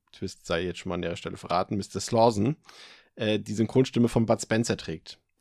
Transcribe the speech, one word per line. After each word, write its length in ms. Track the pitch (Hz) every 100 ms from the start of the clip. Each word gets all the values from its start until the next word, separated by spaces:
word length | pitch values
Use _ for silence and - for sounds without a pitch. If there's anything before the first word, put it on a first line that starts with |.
| _
Twist 340 | - 95 - -
sei 180 | 85
jetzt 140 | 87 85
schon 120 | 92
mal 60 | 90
an 60 |
der 140 | 85 87
Stelle 200 | 92 90
verraten, 400 | - 87 92 104
Mister 240 | - 98
Slauson, 560 | - 113 117 104 113 160 - - - - _ -
äh, 220 | 110 107
die 140 | 104
Synchronstimme 540 | 107 110 127 135 117 117
von 180 | 117 113
Bud 140 | 110
Spencer 360 | - 113 117 98
trägt. 420 | - 82 - - _ _